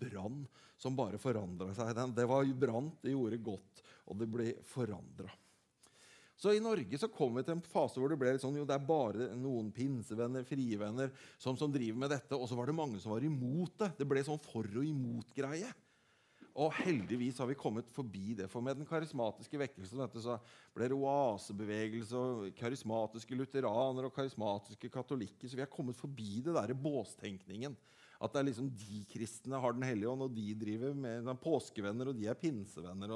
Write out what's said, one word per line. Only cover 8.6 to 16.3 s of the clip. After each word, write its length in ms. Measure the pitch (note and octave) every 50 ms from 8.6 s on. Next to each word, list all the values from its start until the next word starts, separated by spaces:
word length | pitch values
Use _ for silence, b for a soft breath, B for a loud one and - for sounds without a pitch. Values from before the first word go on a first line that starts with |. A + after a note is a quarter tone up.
| D3 C#3
det 60 | C#3
er 80 | C#3 C#3
bare 460 | C3+ D#3+ D3+ B2+ G#2 G2+ G#2+ B2+ G#2 G#2
noen 380 | B2 B2+ C#3 B2+ A#2 A2 G#2+ -
pinsevenner, 720 | A#2+ C3 C#3 C3+ A#2+ G#2 - A2 A2 A#2+ A#2+ B2+ C3 B2
frivenner, 640 | - D3 C3+ C3 A#2 G#2+ G2+ G#2 G#2 A2 B2+ C3+ C3 C3 B B B B B
som, 160 | - C3 C3
som 160 | A#2 D3+ D3 C3+
driver 240 | C3 A#2+ A2 A2 B2 C3+
med 100 | C#3+ D3
dette, 240 | C#3 - - C#3
og 80 | C3+ B2+
så 80 | A2 B2+ A#2+
var 100 | A#2+ C3+
det 80 | D#3
mange 240 | E3 D#3 C#3 G#2+ F#2+
som 140 | F2+ A2 G#2+
var 100 | A2+ C3+
imot 480 | D#3+ D3+ C3 B2+ A#2+ C#3 E3+ F3+ - - -
det. 80 | G#3+ F#3+ D3
Det 80 | - C#3+
ble 160 | C#3 C#3 C3+
sånn 160 | C#3 D3+ D3+ D3+ -
for- 240 | - - A2+ A2 G2+
og 160 | G2+ A#2+ C#3+
imot-greie. 880 | D#3 D3+ C3+ B2+ A#2 A#2 A#2 - - - C#3 C3 C3+ D3+ E3 G#3+ B3+ - - B B B B B B B B B B